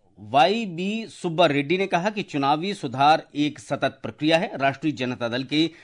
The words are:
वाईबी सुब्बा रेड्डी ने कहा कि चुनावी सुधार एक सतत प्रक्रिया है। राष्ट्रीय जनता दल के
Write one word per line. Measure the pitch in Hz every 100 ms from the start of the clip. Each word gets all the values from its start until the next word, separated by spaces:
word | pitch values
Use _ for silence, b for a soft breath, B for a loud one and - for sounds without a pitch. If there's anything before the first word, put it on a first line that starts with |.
| _ -
वाईबी | 104 127 165 220 220 165 190 220 208
सुब्बा | - 180 160 170
रेड्डी | 139 143 180
ने | 196
कहा | 175 185
कि | 214
चुनावी | 180 147 139 147 180
सुधार | 202 139 117 143 160 - 139
एक | 147 143
सतत | - 139 139 -
प्रक्रिया | 110 110 151 165
है। | 214 -
राष्ट्रीय | 139 135 160
जनता | 123 127 127 120
दल | 120
के | 131 147 165 B